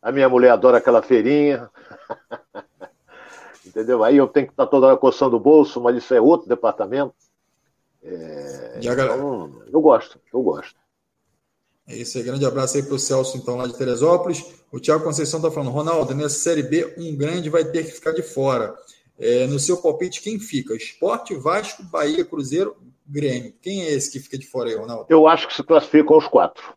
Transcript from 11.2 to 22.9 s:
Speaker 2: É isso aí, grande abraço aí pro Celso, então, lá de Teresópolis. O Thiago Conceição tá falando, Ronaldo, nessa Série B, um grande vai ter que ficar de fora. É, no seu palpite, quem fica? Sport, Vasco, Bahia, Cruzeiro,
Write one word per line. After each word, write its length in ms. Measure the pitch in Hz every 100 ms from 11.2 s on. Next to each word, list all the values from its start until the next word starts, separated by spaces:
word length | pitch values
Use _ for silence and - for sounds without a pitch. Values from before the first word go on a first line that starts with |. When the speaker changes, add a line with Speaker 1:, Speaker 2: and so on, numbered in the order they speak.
| _ _ _ _ _ _ _
Speaker 2:
É 100 | 117
isso 220 | 117 131
aí, 60 |
grande 200 | 120 139
abraço 320 | 139 143 131 143
aí 60 |
pro 160 | 139 135
Celso, 380 | - 135 131 131
então, 200 | 120 123
lá 100 | 123
de 100 | 120
Teresópolis. 680 | 131 120 147 175 175 156 - _ _
O 100 | 127
Thiago 240 | - 156
Conceição 360 | 160 160 143 160
tá 100 | 160
falando, 200 | 156 135
Ronaldo, 440 | 135 156 165 135
nessa 240 | 135 151 143
Série 240 | - 160
B, 320 | 127 156 - -
um 180 | 170 143
grande 320 | 147 175 151
vai 140 | 165
ter 200 | 160 170
que 80 | 156
ficar 200 | - -
de 100 | -
fora. 520 | - - 135 127 104 - _ _ _ _
É, 280 | 113 123 127
no 120 | 139
seu 220 | 139 175
palpite, 400 | 170 151 180 -
quem 180 | - 220
fica? 360 | 208 143 101 110
Sport, 560 | - - 180 233 -
Vasco, 480 | 170 139 190 208 -
Bahia, 400 | 185 165 147 160
Cruzeiro, 520 | 170 160 135 156 196 - _